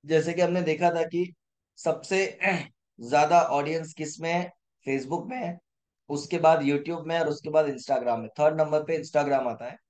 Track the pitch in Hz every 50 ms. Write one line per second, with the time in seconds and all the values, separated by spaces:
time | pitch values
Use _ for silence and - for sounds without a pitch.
0 | _ 143 160 160 151 165 170 180 180 170 175 185 170 156 156 151 180 175 170 165
1 | 160 160 170 170 180 180 - _ _ _ _ _ _ _ _ - - 165 160 -
2 | - - 196 190 196 - - - 180 196 185 165 139 - _ _ _ _ _ -
3 | 117 120 135 147 151 156 175 175 160 - 143 143 143 147 160 165 160 156 - -
4 | 156 151 151 - 160 165 170 175 180 175 _ _ _ _ _ _ _ 135 135 135
5 | 131 135 - - - 226 254 254 - 170 175 - _ _ _ _ _ _ _ _
6 | _ _ 147 143 - - 180 165 156 160 160 156 143 139 143 143 143 160 170 165
7 | 156 160 165 170 160 151 143 - - 156 151 156 156 143 135 123 - - 139 123
8 | 120 120 139 131 127 113 - - 151 156 156 160 156 151 151 151 151 160 165 156
9 | - - - 151 143 139 143 131 131 123 113 113 120 123 - - _ _